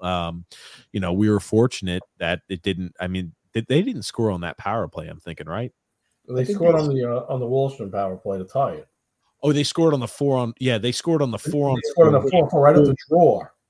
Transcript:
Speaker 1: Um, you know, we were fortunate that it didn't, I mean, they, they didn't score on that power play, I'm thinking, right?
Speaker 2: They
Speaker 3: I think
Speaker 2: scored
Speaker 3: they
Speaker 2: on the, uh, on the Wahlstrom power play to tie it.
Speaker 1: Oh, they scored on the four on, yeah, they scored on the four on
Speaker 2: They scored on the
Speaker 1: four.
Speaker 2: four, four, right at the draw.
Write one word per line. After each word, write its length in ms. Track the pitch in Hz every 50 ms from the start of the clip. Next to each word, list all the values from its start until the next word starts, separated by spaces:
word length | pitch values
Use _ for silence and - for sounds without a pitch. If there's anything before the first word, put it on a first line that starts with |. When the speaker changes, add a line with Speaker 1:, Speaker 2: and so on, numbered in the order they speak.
Speaker 1:
Um, 440 | 90 90 90 87 85 85 85 85 85 _ - - - - - - _ _
you 80 | - 104
know, 140 | 92 87 90
we 160 | 95 107 107
were 100 | 104 98
fortunate 640 | - - - 110 120 123 - - 101 92 90 92 - _ _ -
that 240 | 90 82 90 - _ -
it 100 | 98 85
didn't, 340 | - 98 92 87 92 85 - -
I 60 | 90
mean, 260 | 90 92 92 90 82 - _ _ _ -
they, 80 | 113
they 180 | 113 - 131 156
didn't 220 | 202 262 233 131
score 280 | - - - - 113 107
on 120 | 95 87
that 160 | 87 85 - -
power 280 | - 98 107 117 92
play, 220 | 73 - - 80 80
I'm 100 | 82 85
thinking, 280 | - 85 82 - 76
right? 260 | 82 85 104 123 123 _ _ _ _ _ _ _ _ _ _ _ -
Speaker 2:
They 140 | 127 127
Speaker 3:
I 20 | 131
think 120 | 131 202
Speaker 2:
scored 180 | 202 170 170 165
Speaker 3:
they 60 | 156
Speaker 2:
on 140 | 151 147 139
the, 100 | 131 120 120
uh, 220 | 120 123 - -
on 80 | 139 127
the 60 | 123
Wahlstrom 440 | 117 127 135 135 135 135 - 110 98
power 280 | 92 101 98 95 92 92
play 180 | - 101 98
to 80 | 95 92
tie 280 | - - 135 139 107
it. 160 | 92 - - _ _ _ _ _ _ _ _ _ _ _ -
Speaker 1:
Oh, 80 | 147
they 120 | 143 143 143
scored 280 | - - 170 165 160
on 60 | 147 135
the 80 | 120
four 320 | 117 - - 143 143 135 127
on, 160 | 123 117 117 -
yeah, 180 | - 127 120 107
they 140 | 98 123
scored 280 | 120 - - 170 165 151
on 120 | 147 123
the 60 | 113 104
four 320 | - - - 147 143 139
on 40 | 131
Speaker 2:
They 160 | 120 - -
scored 240 | - 175 165 156 151
on 80 | 156
the 80 | - 135
Speaker 1:
four. 120 | 156 175
Speaker 2:
four, 80 | 151 -
four, 120 | 170 151
right 140 | 143 147 151
at 80 | 147 147
the 100 | 139 131 - - -
draw. 340 | 160 175 170 139 107 95 - - _ _ _